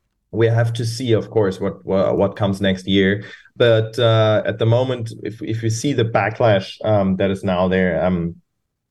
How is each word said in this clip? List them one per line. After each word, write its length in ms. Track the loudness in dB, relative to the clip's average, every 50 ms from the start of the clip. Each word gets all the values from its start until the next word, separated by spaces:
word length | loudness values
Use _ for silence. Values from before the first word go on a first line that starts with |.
| _ _ _ _ _ _
we 160 | -2 0 2 2
have 240 | 2 2 0 0
to 120 | -2 -4 -4
see, 280 | -6 -6 -4 -2 0
of 180 | 0 0 0 -2
course, 300 | 0 0 0 0 -2 -4
what, 260 | -6 -6 -6 -8 -6
wha-, 260 | -2 0 0 2 2
what 220 | 2 2 0 0 0
comes 260 | -2 -2 -2 0 0
next 280 | 0 0 0 -2 -2 0
year. 360 | 2 2 4 2 0 -2 -6 -10 -18 -20 -20 _ _
But, 420 | 2 2 4 4 4 2 -2 -2
uh, 460 | 0 2 4 4 4 4 4 2 2 0
at 140 | -2 -2 0
the 80 | 2
moment, 460 | 2 2 2 2 0 -4 -4 -6 -10 -10 -10
if, 180 | -10 -10 -10 -8
if 220 | -8 -6 -6 -4
you 80 | -4 -4
see 220 | -4 -2 -2 -2
the 120 | 0 0 0
backlash, 800 | 0 0 0 0 -2 0 2 2 4 4 2 0 -4 -10 -6 -2
um, 320 | 0 2 2 2 2 0
that 140 | 0 0 -2
is 140 | -2 -2 -2
now 240 | -2 0 0 2 2
there, 360 | 2 2 2 2 0 0 0
um, 300 | 0 0 -2 -2 -6 -8 -12 _ _ _ _ _ _ _ _ _ _